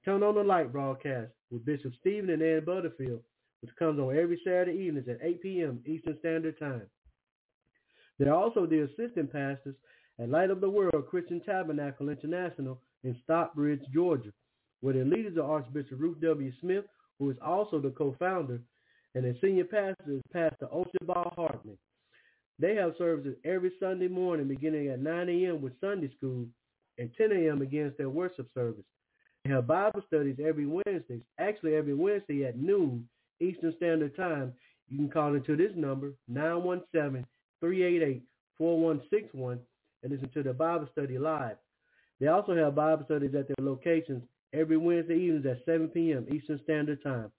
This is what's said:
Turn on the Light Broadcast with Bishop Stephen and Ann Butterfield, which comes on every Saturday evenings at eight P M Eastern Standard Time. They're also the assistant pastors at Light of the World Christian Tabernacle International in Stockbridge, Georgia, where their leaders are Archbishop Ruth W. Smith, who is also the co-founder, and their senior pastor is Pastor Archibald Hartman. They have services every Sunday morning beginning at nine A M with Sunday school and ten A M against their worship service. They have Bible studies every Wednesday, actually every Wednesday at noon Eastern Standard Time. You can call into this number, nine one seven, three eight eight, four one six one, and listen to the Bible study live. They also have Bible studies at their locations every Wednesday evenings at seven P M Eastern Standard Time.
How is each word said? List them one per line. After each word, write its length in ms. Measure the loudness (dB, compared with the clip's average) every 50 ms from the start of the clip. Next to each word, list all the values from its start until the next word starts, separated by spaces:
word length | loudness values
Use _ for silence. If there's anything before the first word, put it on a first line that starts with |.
| _
Turn 160 | 2 2 4
on 140 | 4 4 4
the 80 | 4 4
Light 280 | 4 4 4 2 0
Broadcast 600 | -2 -2 -2 -2 -4 -4 -4 -4 -4 -4 -6 -8 _ _ _ _
with 160 | -12 -6 -2
Bishop 280 | -2 -2 -2 -4 -10 -10 _
Stephen 280 | _ 0 0 0 0 0
and 140 | 0 2 4
Ann 220 | 4 2 2 2
Butterfield, 560 | 0 -2 -2 -2 -4 -6 -6 -6 -6 -6 -8 -10 _ _ _ _ _ _ _ -20
which 120 | -18 -4 0
comes 200 | 2 2 2 2
on 160 | 0 2 2
every 240 | 2 2 2 0 -2 0
Saturday 320 | 0 2 2 2 2 0
evenings 320 | -2 -2 -2 -2 -4 -4 -6
at 80 | -8 -4 -2
eight 180 | -4 -4 -4
P 220 | -6 -6 -2 -2 -2
M 160 | -2 -4 -6 -6
Eastern 280 | -6 -6 -6 -4 -8 -8 -4
Standard 400 | -4 -2 -2 -2 -2 -4 -6 -6
Time. 240 | -8 -6 -6 -6 -10 -12 _ _ _ -20 _ _ _ _ _ _ _ _ _ _ _ _ _ _ _ _ _ _ _ _ _ 0
They're 120 | 2 4
also 360 | 4 4 2 2 2 2 2
the 140 | 4 2 2
assistant 520 | 2 0 -4 -6 -8 -4 -2 -4 -4 -4 -4
pastors 420 | -4 -4 -4 -6 -6 _ -14 -14 _ _ _ -20 _ _ _ _ -8
at 100 | -4 0
Light 220 | 2 2 4 2
of 100 | 2 0
the 80 | 0 2
World 380 | 2 4 4 4 2 0 -2 -2
Christian 320 | -4 -6 -4 -4 -6 -6
Tabernacle 680 | -4 -2 -2 -2 -2 -2 -2 -2 -4 -4 -6 -6 -6 -6
International 720 | -6 -6 -6 -4 -4 -4 -4 -6 -6 -6 -8 -8 -8 -10 _ _ _ _ -8
in 140 | -8 -8 -6 _
Stockbridge, 580 | 0 2 2 2 -2 -2 0 0 0 0 -2 -6 -2
Georgia, 420 | 0 2 2 4 2 0 -2 -8 -18 _ _ _ _ _ _ _ _ _
where 120 | -2 0 2
their 100 | 2 4
leaders 320 | 2 2 2 0 -2 -2 -2
are 120 | 0 0
Archbishop 480 | 0 -2 -2 -4 -8 -8 -8 -8 -6 -2
Ruth 220 | -2 -2 -2 0
W. 300 | 0 0 2 0 -2 -6 -6 -6
Smith, 240 | -2 -2 0 -2 -2 -6 _ _ _ _ _ _
who 100 | -2 -2
is 80 | -2 -4 -4
also 340 | -2 0 0 0 0 -2 -2
the 120 | -2 -2
co-founder, 680 | -2 -2 -2 -2 -2 0 -2 0 0 -2 -2 -4 -6 -8 -10 _ _ _ _ _ _ _ _ _ _
and 100 | -2 -2
their 120 | -2 0 2
senior 260 | 2 4 4 4 2
pastor 480 | 2 0 0 0 0 -4 -6 -6 -6 -6
is 80 | -6 -8 -6 -2
Pastor 340 | 0 0 0 0 -2 -10 -6 -4
Archibald 580 | -4 -4 -2 -2 -4 -2 0 -2 -2 -2 -4 -4
Hartman. 420 | -2 -2 -2 -4 -6 -12 -16 -20 -20 _ _ _ _ _ _ _ -20 _ _ _ _ _ _ _
They 160 | 0 2 2 4
have 220 | 2 2 0 0
services 380 | 0 0 2 2 0 -2 -6 -8 -6 -4
every 260 | -2 0 0 0 -2 -2 -2
Sunday 280 | -2 -2 0 0 0
morning 400 | 0 0 0 0 2 2 0 0
beginning 400 | -2 -2 -2 -2 -2 0 0 -2
at 120 | -2 -2 -2
nine 300 | -2 -2 -2 -2 0 0
A 160 | 2 2 2
M 160 | 2 0 -2
with 180 | -4 -6 -6 _
Sunday 320 | -4 -4 -2 -2 -4 -6 -6
school 300 | _ -6 -4 -4 -4 -6 -8 -12 _ _ _ _ _ _ _ _
and 140 | -10 -10 -10 0
ten 160 | 2 2 4
A 200 | 4 4 4 2
M 100 | 2 0
against 380 | -2 -2 -2 -2 -2 -2 -4 -4
their 100 | -4 -2
worship 380 | -2 -2 -2 -2 -4 -8 -12 -8 _
service. 280 | -4 -2 -2 -4 -8 -16 _ _ _ _ _ _ _ _ _ _ _ _
They 60 | 0
have 160 | 2 2 2
Bible 340 | 2 2 4 4 2 0 0 -4
studies 300 | _ 0 2 2 0 -2 0 0
every 220 | 0 0 0 0
Wednesday, 560 | -2 -2 -2 -2 -2 -4 -4 -4 -8 -12 -12 -12 _ _ -2
actually 360 | -2 -2 -2 0 0 2 2
every 180 | 2 2 0 0
Wednesday 520 | 2 2 2 2 0 -2 -2 0 0 0
at 120 | -2 -2
noon 500 | -2 2 2 4 4 4 2 0 -4 -8 -10 _ _ _ _ _ _
Eastern 360 | -2 -2 -2 0 -2 -2 -2
Standard 400 | 0 0 2 2 2 0 -2 -2
Time. 340 | -4 -2 -2 -2 -2 -4 -6 -8 _ _ _ _ _ _ _
You 80 | -2
can 120 | -2 -2 0
call 260 | 2 2 2 2 2
into 200 | 0 0 0 2
this 160 | 2 2 2 2
number, 380 | -2 -2 -2 -2 -4 -6 -8 -10 _ _
nine 360 | -6 -4 -2 0 0 0 0 0
one 180 | 0 -2 -2 -4 _
seven, 360 | 0 0 0 0 -2 -4 -8 -10 _ _ _ _ _ _
three 240 | -2 0 2 4 4
eight 180 | 4 4 4
eight, 220 | 4 2 0 -2 -6 _ _ _ _ _ _
four 220 | _ 2 4 4 4
one 240 | 4 4 2 0 0 0
six 200 | 0 0 0 -4 -10
one, 260 | -6 -6 -6 -6 -6 -10 _ _ _ _ _ _ _
and 100 | -6 -6
listen 200 | -4 -4 -6 -6
to 100 | -4 -4
the 100 | -2 -2
Bible 380 | 0 0 0 0 0 -2 -4 -4
study 280 | _ -6 -4 -4 -2 -2
live. 380 | -2 -2 -2 -2 -4 -6 -8 -12 _ _ _ _ _ _ _ _ _ _ _ _
They 80 | 4
also 280 | 4 4 4 4 2 4
have 180 | 4 4 4 4
Bible 300 | 4 4 4 4 2 2
studies 300 | -2 0 0 0 0 0
at 120 | -2 -2
their 160 | -2 -4 -2 -2
locations 580 | -2 -2 -2 2 2 2 2 2 -2 -6 -6 -8 -12 _ _ _ _ 0
every 220 | 0 2 4 4
Wednesday 380 | 4 4 4 2 2 2 2 2
evenings 320 | 2 4 4 2 2 2
at 180 | -2 -2 -2 0
seven 220 | 0 2 2 2
P 260 | 0 0 0 2 2 2
M 140 | 0 0 -2
Eastern 280 | -4 -4 -2 -4 -6 -4 -2
Standard 380 | 0 0 0 0 -2 -2 -4
Time. 300 | -2 -2 -2 -2 -4 -8 _